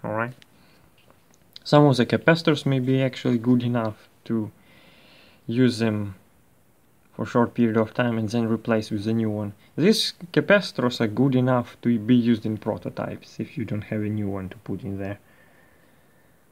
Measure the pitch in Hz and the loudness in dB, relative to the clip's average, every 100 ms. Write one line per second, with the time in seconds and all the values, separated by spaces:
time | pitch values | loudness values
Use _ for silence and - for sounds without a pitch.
0 | 110 107 117 - - _ _ _ _ _ | -8 -4 -6 -8 -20 _ _ _ _ _
1 | _ _ _ _ _ - - 147 147 127 | _ _ _ _ _ -14 2 6 6 4
2 | 117 120 - 165 165 147 139 135 127 135 | 2 2 2 2 2 0 0 -2 0 0
3 | 131 - 131 120 120 123 120 120 110 104 | 0 -2 -2 0 2 2 2 -2 -4 -6
4 | _ _ - 113 104 - _ - - - | _ _ -6 -4 -4 -10 _ -20 -20 -20
5 | - - - _ - 117 123 107 113 104 | -20 -20 -20 _ -6 2 2 4 0 -2
6 | 101 95 _ _ _ _ _ _ _ _ | -6 -10 _ _ _ _ _ _ _ _
7 | _ - 113 123 117 - 117 110 110 - | _ -10 -2 0 0 2 2 2 0 0
8 | 123 113 110 120 113 113 117 113 107 110 | -2 0 -2 -2 -2 -2 0 -2 -2 -4
9 | 107 113 110 104 101 95 _ - 175 220 | -2 -2 -2 -4 -6 -10 _ 0 2 2
10 | - - - - 147 202 190 - 123 - | 0 -8 -4 -2 4 2 2 -4 -4 -2
11 | 113 107 135 127 127 123 120 - 120 117 | -2 2 2 2 2 0 -2 -4 -2 0
12 | 107 123 117 110 110 107 110 101 - - | 4 4 4 0 0 -6 -4 -6 -6 -8
13 | 107 107 - - 110 - 104 104 - 110 | -8 -8 -14 -12 -10 -8 -6 -6 -6 -6
14 | 104 107 101 98 92 - - 95 113 98 | -4 -4 -4 -6 -8 -12 -10 -10 -8 -8
15 | 98 101 _ _ _ _ _ _ _ _ | -8 -10 _ _ _ _ _ _ _ _
16 | _ _ _ _ _ | _ _ _ _ _